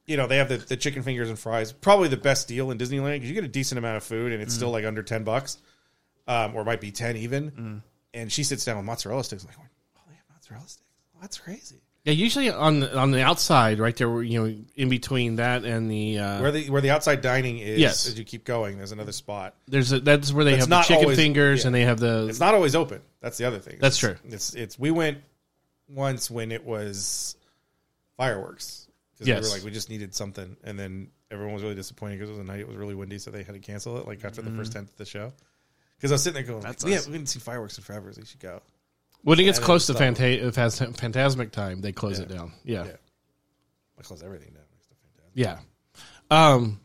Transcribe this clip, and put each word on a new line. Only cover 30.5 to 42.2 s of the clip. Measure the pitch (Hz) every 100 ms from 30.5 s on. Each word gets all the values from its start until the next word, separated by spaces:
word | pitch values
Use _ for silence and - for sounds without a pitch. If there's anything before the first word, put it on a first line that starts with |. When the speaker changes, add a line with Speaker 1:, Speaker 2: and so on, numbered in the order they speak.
| -
Speaker 1:
And | - 98
then | 98 95 95 _ _
everyone | 104 104
was | 104
really | 107
disappointed | 98 95 - 104 98
'cause | 104
it |
was | 104
a |
night | 95 101
it | 110
was | 104
really | 101
windy, | 98 98 101
so | 107
they | 104
had | 98
to | 98
cancel | 95 101 120 120
it, | -
like, | 101
after | 107 113
the | 110
first | 113 107
Speaker 2:
Mm. |
Speaker 1:
tenth | 110 98
of | -
the | 101
show. | 101 113 - _ _ _ _ _ _
'Cause | 139
I | 139
was |
sitting | 160
there | 147
going, | 123 110
Speaker 2:
That | 110 123
Speaker 1:
"We | 170
Speaker 2:
sucks. |
Speaker 1:
haven't, | 190 143
we |
haven't | 156 139
seen | 127
fireworks | 120 123 104 -
in |
forever, | 95 104 95
so | 107
you | 110
should | -
go." | 92 87 - _ _ _ _ _
Speaker 3:
When | - 165
it |
gets | 190 190
Speaker 1:
And |
then | -
Speaker 3:
close | 170 -
to |
Speaker 1:
stop. | 135
Speaker 3:
Fanta-, | 135 117 127 123 123
if | 117
has | 117 -
Phantazmic | 123 113 120 127 139 127 110
time, | 107 98 92
they | 98
close | 92 104
Speaker 1:
Yeah. | 98